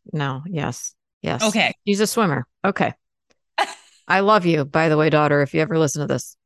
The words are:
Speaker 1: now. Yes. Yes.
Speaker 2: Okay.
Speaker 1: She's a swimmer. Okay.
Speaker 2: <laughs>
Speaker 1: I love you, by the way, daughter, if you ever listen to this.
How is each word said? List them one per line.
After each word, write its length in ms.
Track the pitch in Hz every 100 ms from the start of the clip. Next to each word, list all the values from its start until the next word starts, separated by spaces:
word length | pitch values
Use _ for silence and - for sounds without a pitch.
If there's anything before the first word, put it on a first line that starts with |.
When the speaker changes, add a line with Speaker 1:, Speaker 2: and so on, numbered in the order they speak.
| -
Speaker 1:
now. 320 | 151 139 131 165
Yes. 480 | 165 131 120 - - _ _
Yes. 200 | - -
Speaker 2:
Okay. 320 | 220 208 143 - -
Speaker 1:
She's 140 | 202
a 60 | 214
swimmer. 400 | 233 196 139 - _
Okay. 280 | 190 - 156 - _ _ _ _ _ -
Speaker 2:
<laughs> 480 | 392 - _ _ -
Speaker 1:
I 120 | 185
love 260 | 196 214 175
you, 180 | 156
by 240 | 143 160 165
the 80 | 151
way, 140 | 156
daughter, 320 | 151 147 147
if 100 | 143
you 80 | 160
ever 160 | 156 160
listen 220 | 151 147
to 40 | 143
this. 300 | 131 - -